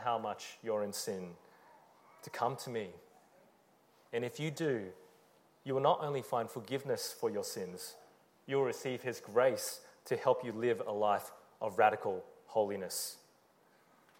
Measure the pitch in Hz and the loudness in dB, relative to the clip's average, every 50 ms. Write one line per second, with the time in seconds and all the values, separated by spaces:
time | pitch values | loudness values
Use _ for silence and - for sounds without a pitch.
0 | - 123 117 113 110 107 101 - - - - - - 113 110 107 104 101 101 - | 2 0 0 0 0 -2 -4 -6 -8 -14 -14 -8 -2 0 0 0 0 0 -2 -4
1 | - - 98 92 92 87 85 - - - - - - - - - - - - - | -4 -4 -4 -4 -6 -8 -12 -16 -20 -20 -20 -20 -20 -20 -20 -20 -20 -20 -20 -20
2 | - - - - - - - - 117 123 135 131 - 135 120 113 104 90 87 85 | -20 -20 -20 -20 -16 -12 -4 -2 0 0 0 -2 -6 -6 -4 -4 -4 -6 -8 -14
3 | - - - - - _ _ - - - _ _ _ _ _ _ _ _ _ _ | -20 -20 -20 -20 -20 _ _ -20 -20 -20 _ _ _ _ _ _ _ _ _ _
4 | _ _ - 117 123 120 - - 147 160 143 - 165 151 131 110 98 92 90 - | _ _ -4 -2 -2 -4 -4 -4 -4 -4 -2 0 2 2 2 0 -2 -6 -10 -14
5 | - - - - _ _ _ _ _ _ _ _ - 139 135 135 135 147 170 - | -20 -20 -20 -20 _ _ _ _ _ _ _ _ -6 -2 0 4 6 6 4 4
6 | 151 147 143 131 120 - 135 120 113 107 - 127 107 - 131 135 - 143 120 104 | 2 -2 -2 -4 -2 0 0 0 0 -2 -4 -8 -6 -4 -4 -4 -2 -2 -2 -2
7 | - - - - - 113 101 104 - - - 113 95 90 90 90 - - - - | -2 -6 -4 -2 -2 0 0 -2 -4 -4 -4 -6 -6 -6 -8 -10 -12 -14 -14 -16
8 | - - - _ _ _ _ _ _ - 135 139 135 123 113 - - 135 127 120 | -20 -20 -20 _ _ _ _ _ _ -2 0 2 2 2 0 -2 -4 -4 -4 -4
9 | - 127 113 - - - 101 120 127 131 113 - - - - - - - - - | -4 -6 -6 -6 -6 2 6 6 6 6 6 2 0 -6 -8 -10 -14 -18 -20 -14
10 | - - 127 117 - 131 127 - - 120 104 110 117 120 117 113 127 110 104 104 | -4 -2 -2 2 4 4 4 4 2 -4 -4 0 2 2 2 2 0 -2 0 2
11 | 104 104 101 98 - - - - - - - - 113 110 95 104 110 107 107 - | 4 4 4 2 0 -4 -14 -18 -20 -20 -10 -6 -6 0 4 6 6 6 6 4
12 | - 107 95 92 - - - - - - - 113 107 101 101 98 92 87 - - | 0 -2 -2 -4 -6 -10 -16 -20 -12 -2 2 2 2 2 0 -4 -4 -6 -6 -6
13 | - - - - - _ _ _ _ _ _ _ _ _ _ _ _ _ - - | -6 -6 -8 -12 -18 _ _ _ _ _ _ _ _ _ _ _ _ _ -20 -20
14 | _ - - | _ -20 -20